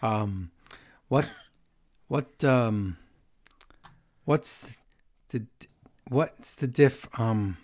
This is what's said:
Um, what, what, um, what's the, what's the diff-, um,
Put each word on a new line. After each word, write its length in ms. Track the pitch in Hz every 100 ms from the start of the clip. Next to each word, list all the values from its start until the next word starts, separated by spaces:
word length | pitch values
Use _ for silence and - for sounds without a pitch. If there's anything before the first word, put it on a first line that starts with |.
Um, 480 | 110 107 104 95 87 - - - - _ _
what, 220 | 131 165 - - _ _ _ _ _ -
what, 340 | 143 - -
um, 520 | 143 127 113 104 98 87 - _ _ _ - - - _ - - _ _
what's 560 | - 151 - - - - _ _ _ _ _
the, 180 | 120 110 _ - _ - _ -
what's 440 | 127 160 - -
the 120 | - 131
diff-, 420 | 135 139 135 - -
um, 400 | 113 107 101 87